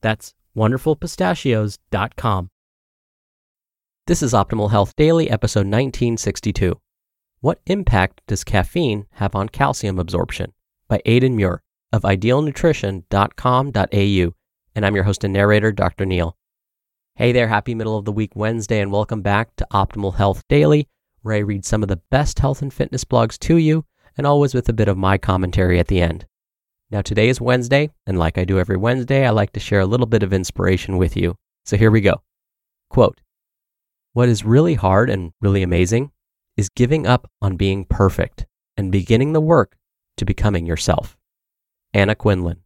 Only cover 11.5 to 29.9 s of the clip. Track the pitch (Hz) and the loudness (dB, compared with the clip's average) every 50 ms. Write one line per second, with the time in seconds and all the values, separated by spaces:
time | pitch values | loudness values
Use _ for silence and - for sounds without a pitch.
11.5 | 85 - _ _ _ _ _ _ - 110 - 95 98 92 95 113 123 143 151 151 | -2 -4 _ _ _ _ _ _ -4 -2 0 0 0 0 2 0 0 2 0 -2
12.5 | 135 - - 165 156 - - 98 98 95 92 _ - 98 101 - - - - 127 | -4 0 0 0 0 0 -4 -6 -6 -8 -8 _ 0 0 0 0 -2 -4 -2 0
13.5 | 127 127 139 143 113 107 95 - - 104 98 101 101 92 90 85 85 _ _ _ | 0 2 0 -2 -2 -2 -2 0 0 0 0 2 2 2 0 0 -4 _ _ _
14.5 | _ _ _ _ _ 113 107 98 104 101 92 101 98 - - 98 95 98 101 104 | _ _ _ _ _ -2 -2 0 0 2 0 0 -2 -2 -2 -2 0 2 4 4
15.5 | 104 104 104 110 101 - - 90 - - 98 95 92 87 85 82 82 _ _ _ | 4 4 4 2 0 0 -2 -2 -2 -4 -4 -2 0 0 -2 -2 -4 _ _ _
16.5 | _ _ _ _ _ _ _ _ _ _ _ _ _ _ 117 120 123 123 120 110 | _ _ _ _ _ _ _ _ _ _ _ _ _ _ 0 2 2 2 2 2
17.5 | 113 104 104 - 120 113 110 110 110 110 101 107 104 104 110 101 _ 104 104 107 | 0 -2 -2 -4 -6 -6 -4 -4 -4 -4 -4 -4 -4 -4 -4 -4 _ -6 -4 -4
18.5 | 113 117 104 - 117 110 101 101 98 104 107 - 113 107 92 104 101 104 113 - | -4 -4 -4 -2 -2 -2 -2 0 -2 -2 -2 -2 -4 -6 -2 0 0 0 -2 -4
19.5 | _ - 101 - - 101 98 - - 104 101 98 90 - 101 101 92 - - _ | _ -10 -10 -2 0 0 0 0 -4 -4 -6 -4 -2 0 0 0 0 -2 -4 _
20.5 | 139 147 151 151 151 151 147 _ _ _ _ _ _ _ _ 110 110 104 104 101 | 2 2 4 4 2 2 0 _ _ _ _ _ _ _ _ -4 -2 -2 -2 -2
21.5 | 104 98 92 - - 107 107 95 98 87 _ _ - 131 147 - - - - 139 | -4 -6 -4 -2 -2 -2 0 -2 -4 -6 _ _ 0 0 0 0 -2 0 -2 -2
22.5 | 139 - 147 139 - - - - - 127 - - - 120 113 110 - - - - | -2 -4 -6 -10 -4 -6 -6 -4 -4 -8 -6 0 0 0 0 0 -4 -8 -2 2
23.5 | 160 170 160 156 156 160 151 _ _ _ _ _ _ - 139 143 143 147 147 139 | 2 4 4 4 2 0 -2 _ _ _ _ _ _ -4 0 2 2 4 2 2
24.5 | - 123 120 - 117 110 110 101 98 92 95 95 98 98 - - 95 92 92 90 | 0 -2 -2 -2 0 0 2 0 2 0 2 0 0 0 0 0 0 0 0 0
25.5 | - - 92 90 90 87 85 - 104 92 87 85 80 85 - - _ _ _ _ | 0 0 2 4 4 2 2 2 2 2 2 0 -2 -6 -12 -18 _ _ _ _
26.5 | _ _ _ _ _ _ _ _ 113 101 98 - 107 104 110 117 127 - 120 120 | _ _ _ _ _ _ _ _ -6 -6 -4 -2 0 2 2 2 2 0 0 0
27.5 | 123 127 123 120 135 139 147 151 _ _ _ - 95 92 82 80 - - 92 90 | 0 0 0 2 2 0 0 -2 _ _ _ -4 -2 0 0 0 0 -2 -2 0
28.5 | 95 95 90 90 95 92 101 117 123 131 123 117 135 135 135 123 107 110 104 101 | 0 0 0 0 0 0 0 0 -2 -2 -2 0 0 2 2 2 2 2 0 0
29.5 | _ 107 - - - 101 95 98 | _ -10 -6 0 0 2 2 2